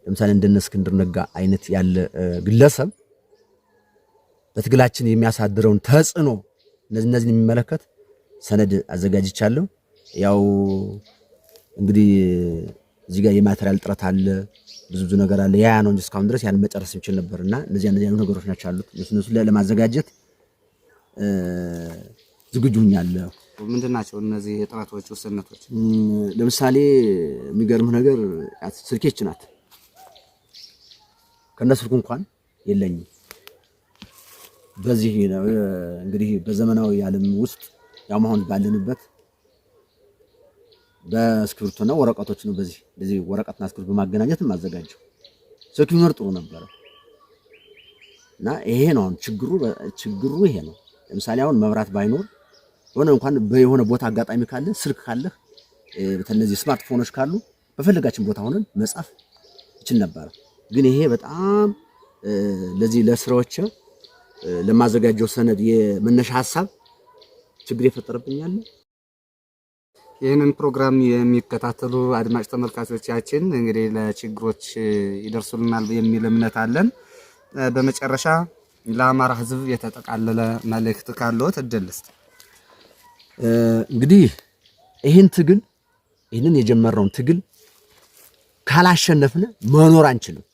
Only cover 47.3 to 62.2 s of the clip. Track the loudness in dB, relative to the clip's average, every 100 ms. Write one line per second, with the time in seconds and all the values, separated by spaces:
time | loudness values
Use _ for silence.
47.3 | _ _ -20 _ -20 _ _ _ _ _
48.3 | _ -8 -6 -4 2 4 4 0 -6 -8
49.3 | -8 -4 -2 -2 -6 -12 -12 -10 -6 -6
50.3 | 2 0 0 -10 -20 _ _ _ -10 -6
51.3 | -2 0 2 2 0 -4 -4 -2 -2 -6
52.3 | _ _ _ _ _ _ -2 2 2 2
53.3 | -2 2 4 6 6 2 0 -2 -4 -4
54.3 | -4 -4 -6 -8 -6 -6 -8 -8 -8 -8
55.3 | -12 _ _ _ _ _ -10 -6 -6 -4
56.3 | -2 0 -2 -4 -6 -4 -4 -4 -6 -4
57.3 | -6 -8 _ _ -4 0 2 0 -4 -6
58.3 | -4 -6 -6 -6 -4 -6 -6 -14 _ _
59.3 | _ _ -20 _ _ -2 0 -2 -6 -18
60.3 | -20 _ _ _ 2 2 4 0 -2 -6
61.3 | -6 0 2 0 -2 _ _ _ _